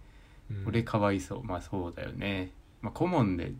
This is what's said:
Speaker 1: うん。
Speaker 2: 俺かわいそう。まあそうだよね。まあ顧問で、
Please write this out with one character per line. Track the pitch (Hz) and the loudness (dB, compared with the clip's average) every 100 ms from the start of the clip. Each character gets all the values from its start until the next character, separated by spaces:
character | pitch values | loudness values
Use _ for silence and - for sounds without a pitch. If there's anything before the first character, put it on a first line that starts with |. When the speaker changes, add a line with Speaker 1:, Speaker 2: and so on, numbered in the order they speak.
| - - - - - | -20 -20 -20 -16 -10
Speaker 1:
う | |
ん。 | 104 98 | -6 0
Speaker 2:
俺 | 113 | 2
か | 113 110 | 2 4
わ | 101 | 4
い | 98 | 4
そ | - 98 | 0 -6
う。 | |
ま | 110 90 | -4 -6
あ | |
そ | - 98 87 | -4 -4 -4
う | |
だ | - | -4
よ | - | -8
ね。 | - 101 98 92 - - - | -4 -2 -2 -4 -10 -20 -10
ま | 107 | -6
あ | |
顧 | - 170 | 0 2
問 | 170 104 87 | 4 4 2
で、 | - - | -2 -6